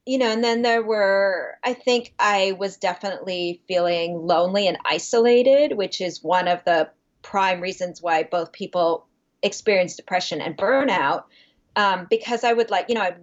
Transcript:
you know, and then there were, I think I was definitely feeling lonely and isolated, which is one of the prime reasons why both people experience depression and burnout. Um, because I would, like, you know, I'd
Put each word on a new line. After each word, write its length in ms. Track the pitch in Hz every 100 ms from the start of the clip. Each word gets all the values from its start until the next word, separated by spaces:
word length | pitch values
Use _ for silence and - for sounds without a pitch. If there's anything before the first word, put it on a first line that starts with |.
you 140 | 254 262
know, 120 | 233
and 120 | 220
then 200 | 233 226
there 200 | 240 226
were, 760 | 220 214 196 196 196 170 127 -
I 120 | 254
think 400 | - 247 240 - -
I 380 | 208 202 190 185
was 180 | 196 -
definitely 880 | 185 180 202 180 190 180 175 175 -
feeling 580 | 175 175 170 170 170 170
lonely 400 | 170 180 196 190
and 120 | -
isolated, 920 | - 156 - 233 240 240 254 277 294 208
which 240 | 185 -
is 220 | 180 156
one 260 | 160 180 175
of 160 | 175
the 260 | 175 165 - _ _ _
prime 380 | - 196 190 175
reasons 420 | 185 190 180 165
why 220 | 170 160
both 280 | 156 175 165
people 540 | - 190 180 165 160 _ _ _ -
experience 520 | 202 - 214 190 175
depression 460 | - - 185 - 156
and 160 | 160 -
burnout. 680 | 196 269 277 180 139 - - _ _ _ _ 208
Um, 320 | 202 180 175
because 320 | 226 - 233
I 120 | 240
would, 160 | 233 226
like, 160 | 190 175
you 80 | 226
know, 60 |
I'd 180 | 185 175